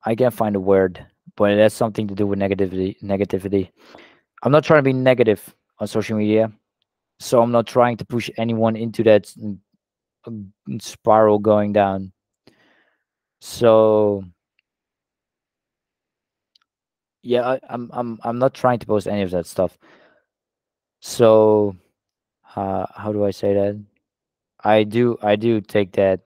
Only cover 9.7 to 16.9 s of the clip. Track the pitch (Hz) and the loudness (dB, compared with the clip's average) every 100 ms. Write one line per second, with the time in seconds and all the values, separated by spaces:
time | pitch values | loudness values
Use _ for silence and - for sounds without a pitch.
9.7 | _ _ _ _ _ - 113 98 _ - | _ _ _ _ _ -16 -16 -16 _ -14
10.7 | 123 - - - 107 110 107 107 104 104 | -14 -14 -8 2 4 4 2 2 0 2
11.7 | 104 98 95 95 _ _ _ _ _ _ | 0 0 -2 -10 _ _ _ _ _ _
12.7 | _ _ _ _ _ _ _ - - 120 | _ _ _ _ _ _ _ -18 0 4
13.7 | 110 110 107 104 101 92 _ _ _ _ | 6 4 4 2 -2 -8 _ _ _ _
14.7 | _ _ _ _ _ _ _ _ _ _ | _ _ _ _ _ _ _ _ _ _
15.7 | _ _ _ _ _ _ _ _ _ _ | _ _ _ _ _ _ _ _ _ _
16.7 | _ _ | _ _